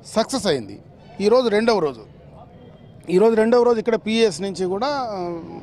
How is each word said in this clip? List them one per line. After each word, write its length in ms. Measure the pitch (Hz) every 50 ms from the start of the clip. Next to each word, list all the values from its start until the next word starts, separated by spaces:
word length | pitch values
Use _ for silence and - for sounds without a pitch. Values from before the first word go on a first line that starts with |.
| -
సక్సెస్ 400 | - - 208 226 220 - 262 180
అయింది. 320 | 202 156 135 110 98 101 - - - - - - - - -
ఈరోజు 280 | 190 208 226 254 262 233
రెండవ 300 | 196 208 226 233 233 202
రోజు. 220 | 165 147 131 113 107 - - - - - - - - - - - - - - - - - - - - -
ఈరోజు 240 | 165 180 208 226 226
రెండవ 280 | 214 214 226 233 247 240
రోజు 160 | 247 240 220
ఇక్కడ 160 | 202 - 226
పిఎస్ 460 | 220 - 214 220 226 226 214 170 143
నుంచి 240 | 190 196 190 160 185
కూడా, 220 | 180 185 196 233 277
ఆ, 520 | 294 277 262 233 208 190 180 175 170 170 165 170 170 175